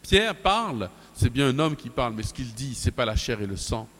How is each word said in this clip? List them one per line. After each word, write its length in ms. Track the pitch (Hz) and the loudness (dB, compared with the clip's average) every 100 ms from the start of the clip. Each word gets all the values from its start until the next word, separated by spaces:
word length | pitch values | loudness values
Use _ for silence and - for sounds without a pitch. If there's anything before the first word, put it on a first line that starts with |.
Pierre 320 | - 190 220 | 4 4 4
parle, 560 | 175 190 214 220 120 92 - - | 2 2 2 0 -4 -6 -10 -20
c'est 160 | - 127 | 0 2
bien 180 | 120 139 | 4 2
un 100 | 131 | 4
homme 160 | 156 147 | 0 -2
qui 140 | 123 | -6
parle, 240 | - 120 | -2 -2
mais 100 | 110 | -2
ce 100 | 104 | -6
qu'il 180 | - 123 | -6 -10
dit, 220 | 113 135 | -8 -8
c'est 160 | 117 - | -2 -2
pas 140 | - | 0
la 100 | 117 | 0
chair 260 | 110 - 110 | 0 0 -2
et 60 | 101 | -2
le 100 | 95 | -4
sang. 320 | - 113 110 | -4 -4 -6